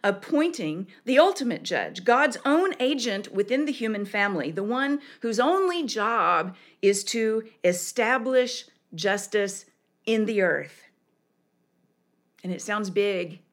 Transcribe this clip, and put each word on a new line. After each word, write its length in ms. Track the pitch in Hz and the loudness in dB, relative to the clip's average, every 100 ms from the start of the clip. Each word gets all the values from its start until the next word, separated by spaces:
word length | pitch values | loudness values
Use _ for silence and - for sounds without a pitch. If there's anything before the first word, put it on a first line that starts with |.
appointing 840 | 202 196 - 302 330 339 160 156 190 - | 0 -2 0 2 2 0 -6 -6 -8 -12
the 140 | - 262 | 2 6
ultimate 440 | 349 381 240 180 | 6 4 -2 -4
judge, 420 | - 156 85 - | -4 -4 -4 -2
God's 340 | - 240 294 - 277 | 2 4 4 0 2
own 280 | 302 381 - | 2 2 0
agent 520 | 254 285 233 196 208 | -2 -2 -2 -4 -4
within 340 | 196 202 262 302 | -4 0 0 0
the 60 | |
human 340 | 254 220 214 202 | -2 -4 -4 -4
family, 440 | 208 202 180 135 | 0 0 0 -4
the 120 | 160 | -4
one 400 | 202 247 269 285 - - | -4 -2 -2 -2 -6 -8
whose 200 | 226 214 | -4 2
only 420 | 254 381 370 349 | 2 4 2 0
job 760 | 277 220 214 233 170 175 185 180 - _ | -4 -2 0 2 2 2 -2 -8 -20 _
is 240 | 196 196 | 2 2
to 460 | - 233 220 220 220 _ | -2 -2 0 -2 -4 _
establish 1040 | 180 180 - - 226 262 233 254 247 - - _ _ | 0 0 -4 -2 2 2 2 2 2 -4 -12 _ _
justice 720 | 165 196 202 196 214 202 196 - _ _ _ - | -4 0 0 -2 -2 -2 -6 -16 _ _ _ -2
in 180 | 220 | 0
the 160 | 214 214 | 2 2
earth. 440 | 185 147 143 - - _ _ _ _ _ _ _ _ _ _ _ _ _ _ _ | 2 0 -4 -18 -20 _ _ _ _ _ _ _ _ _ _ _ _ _ _ _
And 100 | 180 | -8
it 100 | 180 | -8
sounds 260 | - 208 202 | -4 -4 -2
big. 520 | 185 202 190 165 170 _ | 0 0 0 -6 -10 _